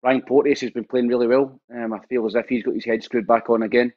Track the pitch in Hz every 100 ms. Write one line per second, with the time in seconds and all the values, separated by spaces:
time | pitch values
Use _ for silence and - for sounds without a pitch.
0 | 123 131 - 131 147 139 123 120 107 127
1 | 120 120 120 131 135 131 _ 120 117 110
2 | - 127 110 113 110 123 117 120 117 113
3 | - 123 101 117 - 117 113 120 120